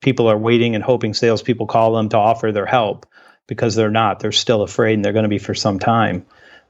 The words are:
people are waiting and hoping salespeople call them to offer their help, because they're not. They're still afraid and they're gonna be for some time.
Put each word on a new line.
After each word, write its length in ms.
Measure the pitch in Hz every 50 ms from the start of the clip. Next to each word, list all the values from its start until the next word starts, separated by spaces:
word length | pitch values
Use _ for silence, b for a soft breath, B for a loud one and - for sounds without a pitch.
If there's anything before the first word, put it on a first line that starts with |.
people 260 | - 139 127 - 117 113
are 100 | 107 107
waiting 380 | 110 117 120 117 117 117 113
and 80 | 107 101
hoping 300 | - 123 117 - 110 -
salespeople 540 | - 123 117 113 107 - - 120 113 113 104
call 260 | - 117 113 113 113
them 160 | 113 107 104
to 80 | 120 110
offer 340 | 101 110 113 - - 110
their 140 | 104 104 95
help, 400 | 92 135 127 110 101 101 - - b b b b b b b b _
because 280 | 113 - 123 113 98
they're 140 | 113 110 107
not. 300 | 107 113 113 101 92 -
They're 140 | - 107 101
still 280 | - - - 117 107
afraid 340 | 101 95 - - 113 110 110
and 100 | 107 101
they're 80 | 101 101
gonna 160 | 110 110 101
be 80 | 101 95
for 180 | - - 104
some 240 | - - 110 98 92
time. 460 | - 117 113 117 107 101 90 95 - b b b b b b b b b